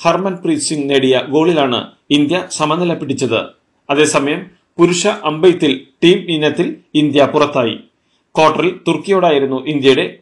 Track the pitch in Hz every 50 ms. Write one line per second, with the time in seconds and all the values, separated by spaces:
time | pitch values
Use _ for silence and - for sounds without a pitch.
0 | - 170 165 170 196 196 180 175 - 170 151 - - - 160 151 139 139 139 135
1 | 131 131 127 123 - - 135 156 160 165 165 151 135 127 120 107 - - _ _
2 | _ - 143 147 147 139 170 185 185 - - - 151 151 156 170 180 170 160 135
3 | 147 135 131 113 131 113 110 101 90 - _ _ _ _ _ _ _ - 143 147
4 | 151 147 156 147 139 143 156 175 190 - _ _ _ _ _ - 170 170 175 -
5 | - 208 208 - - 156 151 156 175 185 170 175 165 143 131 - - _ _ -
6 | 170 170 185 202 - 175 165 151 151 147 - - 175 - 156 - _ _ - 151
7 | 151 143 131 143 135 131 139 151 143 - - 135 120 110 104 - - _ _ _
8 | _ _ _ _ _ _ - - 156 151 151 151 156 185 180 - - 175 165 151
9 | - 196 196 185 175 170 147 139 135 127 135 131 127 151 156 143 131 135 135 151
10 | 180 180 - -